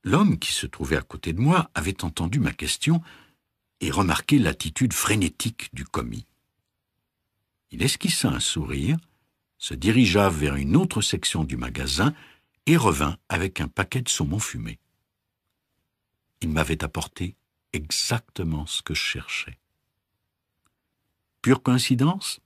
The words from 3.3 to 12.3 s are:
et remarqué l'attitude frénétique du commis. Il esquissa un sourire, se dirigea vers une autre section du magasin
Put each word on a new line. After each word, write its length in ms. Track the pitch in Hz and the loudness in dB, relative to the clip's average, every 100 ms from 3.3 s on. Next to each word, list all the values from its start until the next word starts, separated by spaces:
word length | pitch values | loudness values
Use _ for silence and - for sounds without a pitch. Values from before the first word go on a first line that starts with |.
| _ _ _ _ _ | _ _ _ _ _
et 120 | 80 | -2
remarqué 480 | 98 92 76 - 147 | 0 2 0 4 4
l'attitude 520 | 90 69 82 - 127 | 4 0 -8 -2 0
frénétique 800 | - - 107 87 - 117 - - | 0 0 0 0 -2 -8 -6 -14
du 120 | 64 | -14
commis. 420 | 67 - 58 55 - _ _ _ _ _ _ _ _ _ _ _ _ _ _ | -8 -6 -6 -10 -14 _ _ _ _ _ _ _ _ _ _ _ _ _ _
Il 100 | - | -2
esquissa 440 | 135 - 170 - - | 0 0 -2 0 0
un 120 | 65 | 0
sourire, 560 | - - 76 71 71 165 - _ _ _ _ _ | -2 -2 -4 -2 0 0 -4 _ _ _ _ _
se 180 | - | -10
dirigea 540 | 64 87 113 110 95 98 | -2 2 6 6 6 4
vers 280 | 80 73 69 | 2 0 0
une 180 | 69 | 4
autre 260 | 120 190 - | 4 4 -2
section 440 | - - - - | -2 -2 -2 -2
du 120 | 73 64 | -2 -4
magasin 560 | 60 57 65 71 123 147 - | -6 -6 -4 0 0 0 -20